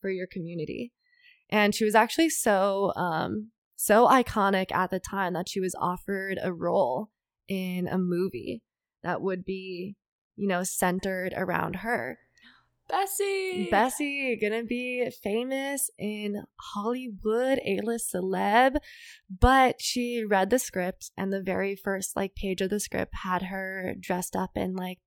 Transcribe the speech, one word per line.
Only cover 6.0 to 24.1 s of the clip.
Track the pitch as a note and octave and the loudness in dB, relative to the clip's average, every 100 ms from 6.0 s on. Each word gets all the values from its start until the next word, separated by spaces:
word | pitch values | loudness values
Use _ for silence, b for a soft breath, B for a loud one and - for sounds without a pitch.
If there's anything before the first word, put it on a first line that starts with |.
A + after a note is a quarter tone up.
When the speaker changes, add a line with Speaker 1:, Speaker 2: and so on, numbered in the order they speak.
| - G3 F#3+ F#3 | -4 -4 -4 -4
Speaker 1:
a | - | -4
role | E3+ E3+ F3 C3 C3 G#3+ _ _ _ - | -2 0 2 2 0 -6 _ _ _ -8
in | G3 F#3 F3+ F3+ | -4 -4 -4 -2
a | F#3 | 0
movie | F3+ F3 F#3+ - - A3+ - _ _ _ | 0 0 -2 -4 -8 -10 -12 _ _ _
that | E3+ E3+ | -6 -4
would | F#3+ F#3 | -2 -4
be, | F#3 F#3+ F#3+ F3+ F#3 G3+ _ _ _ | -6 -8 -8 -10 -10 -14 _ _ _
you | - G3+ | -4 -2
know, | F3+ | 0
centered | F#3 - F#3 F3+ G3 F#3 F#3 - | -2 0 0 0 -2 -4 -4 -2
around | F#3 E3+ - F#3 | -2 0 -2 -4
her. | A3+ A#3+ A#2 - _ b b b b _ - | -4 -4 -4 -10 _ b b b b _ -4
Speaker 2:
Bessie! | F4 G4 - G4+ G4 F#4+ F4+ F4 | -2 -2 -2 -2 -2 -2 -4 2
Speaker 1:
Bessie, | G#3 B3 - D4 C#4 C4 A#3 | 4 2 0 -2 -2 -2 0
gonna | G#3 A3 | 0 -2
be | A#3 B3 B3 B3 A#3 - | -2 -4 -2 -2 -2 -4
famous | G3+ A3 B3 C4+ C#4 C#4 - - | -2 -2 0 -2 -2 -2 -4 -4
in | G#3 G#3+ G#3 G3+ - - - | -6 -4 -4 -6 -8 -16 -10
Hollywood, | G#3 G#3 B3 B3+ F#3+ G#3+ A3+ B3+ C4+ | -6 -4 -4 -6 -6 0 2 2 2
A-list | - G3 G#3+ A#3 - | 0 -2 -2 -4 -4
celeb, | F#3 F#3 F#3 G3 A3 C4 C#4 B B B B - | -2 0 0 4 6 6 4 B B B B -16
but | F#3+ B3+ C4+ B3+ - | 4 8 8 6 4
she | - B3 A#3+ A#3+ G#3+ | -4 -2 -2 -2 2
read | G3 F#3+ | 2 4
the | B3 | 2
script, | - F#3+ F3+ - - - | 0 -2 -4 -4 -10 -6
and | G3 | -2
the | G3 | -2
very | F#3 F#3 G3 | -2 0 -2
first, | G3 - G3 F#3+ - | -2 -2 -2 -2 -4
like, | G3 | -4
page | - G3 F#3 | -4 -4 -2
of | F#3+ | 0
the | G#3 | -2
script | - F#3+ - - | -2 -4 -4 -4
had | F#3+ F3+ | -2 -2
her | F#3 F#3+ F#3+ F#3+ F#3 - | -2 -6 -8 -6 -6 -6
dressed | - | -4